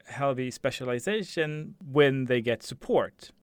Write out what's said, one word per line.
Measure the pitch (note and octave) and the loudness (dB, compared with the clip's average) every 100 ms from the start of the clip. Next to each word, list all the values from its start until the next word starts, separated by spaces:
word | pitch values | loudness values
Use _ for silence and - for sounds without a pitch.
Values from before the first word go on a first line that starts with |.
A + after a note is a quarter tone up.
heavy | - C3 C#3 B2+ B2+ | -10 -2 -2 0 -4
specialization | - C3 - B2+ B2 F#3+ G#3+ F3+ - D#3 D3+ D#3 - | -4 -4 -2 -4 -2 -2 -4 -4 -4 -4 -4 -10 -14
when | D3+ C#3 C#3+ C3+ B2+ | 0 6 6 4 2
they | B2 | 2
get | A#2 A2+ | 2 -2
support. | - C3 - F#3+ F#2 - - _ | -4 -10 0 2 0 -4 -20 _